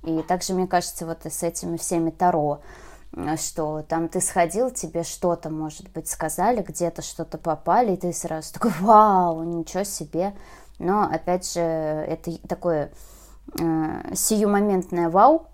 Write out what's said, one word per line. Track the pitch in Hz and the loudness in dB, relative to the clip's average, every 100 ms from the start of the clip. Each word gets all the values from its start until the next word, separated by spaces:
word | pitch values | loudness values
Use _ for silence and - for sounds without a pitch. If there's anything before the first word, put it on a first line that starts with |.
И | - 160 | -2 -2
также, | 160 185 - | 0 -2 0
мне | 185 180 | -2 2
кажется, | 180 175 - 165 | 0 0 -8 -8
вот | 165 - | -8 -8
и | |
с | - | -4
этими | 170 170 180 165 | -4 -4 -6 -6
всеми | - 175 165 | -2 0 0
Таро, | 160 180 175 151 147 - - - - - | 2 2 4 2 -2 -8 -18 -20 -20 -18
э, | - - 156 | -8 -4 -4
что | - - 151 156 | -4 -4 -4 -4
там | 151 165 165 | -4 -2 -2
ты | 185 | -2
сходил, | - - 170 185 254 | -2 0 0 2 -2
тебе | 240 170 170 | -2 -6 -4
что-то, | 165 - 180 170 165 | -6 -2 0 0 -4
может | 156 156 151 - | -6 -6 -8 -14
быть, | - 160 | -12 -10
сказали, | - 156 - 190 240 | -6 -4 0 0 0
где-то | 190 151 170 170 | -2 -2 -4 -4
что-то | 156 - 160 160 | -12 -10 -10 -6
попали, | - 156 - 190 240 | -4 -4 2 2 4
и | 180 | 0
ты | 175 | -2
сразу | 165 170 160 156 | -4 -6 -6 -8
такой: | - 247 165 | -2 -2 0
«Вау, | 190 214 214 190 175 160 | 8 8 10 6 4 0
ничего | 165 170 165 185 | -4 -4 -4 -4
себе». | 202 - 156 160 190 196 - - - - | -4 -6 -6 -2 -2 -4 -18 -20 -20 -6
Но, | 170 208 | 0 2
опять | 208 160 - 180 180 | 2 -2 -2 -2 -2
же, | 175 | -2
это | 170 160 156 156 156 165 - | 0 0 -2 -2 -4 -6 -6
и | 165 - | -10 -8
такое, | 175 175 156 147 - - - - - - - | -4 0 0 -2 -8 -20 -20 -20 -20 -16 -4
э, | 165 160 160 - - 185 | 0 0 0 -4 -8 -2
сиюмоментное | - 214 208 202 208 190 180 175 170 | 0 2 4 4 4 2 0 0 2
вау | 175 233 320 - | 6 8 6 0